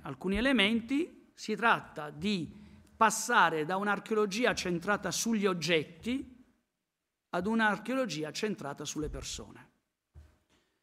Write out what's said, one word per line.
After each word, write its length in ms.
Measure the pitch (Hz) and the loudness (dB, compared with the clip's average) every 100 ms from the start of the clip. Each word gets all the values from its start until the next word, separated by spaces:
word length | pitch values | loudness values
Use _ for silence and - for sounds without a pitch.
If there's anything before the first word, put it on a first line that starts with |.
alcuni 340 | 156 135 185 202 | -12 -6 -2 0
elementi. 920 | 262 247 196 226 226 277 349 - - | 4 4 4 2 0 -2 -2 -8 -20
Si 220 | - - | -12 -6
tratta 560 | 202 226 165 - - 151 | 0 2 2 0 -12 -10
di 400 | 147 196 196 151 - - - - - | -4 -2 0 -4 -12 -20 -20 -6 4
passare 680 | 220 - - 226 165 160 | 4 4 2 6 6 4
da 120 | 151 190 | 0 0
un'archeologia 760 | 208 196 - 214 214 202 226 | 0 -2 0 2 2 2 2
centrata 560 | 180 185 175 190 196 180 | 2 0 -2 0 -2 -2
sugli 360 | - 226 220 196 | -2 0 2 2
oggetti 1000 | 180 151 160 - - 220 269 - - _ _ _ _ _ _ _ _ _ | 0 2 2 0 -8 -6 -6 -6 -18 _ _ _ _ _ _ _ _ _
ad 160 | 175 190 | -4 0
un'archeologia 840 | 226 214 196 220 262 233 151 151 | 2 2 0 -2 -2 -2 -4 -6
centrata 520 | 143 220 180 143 147 | -4 -4 -4 -8 -8
sulle 240 | 147 151 147 | -8 -6 -6
persone. 640 | 135 - - 104 - - _ _ _ _ - - _ _ _ _ _ | -6 -8 -10 -12 -18 -20 _ _ _ _ -20 -20 _ _ _ _ _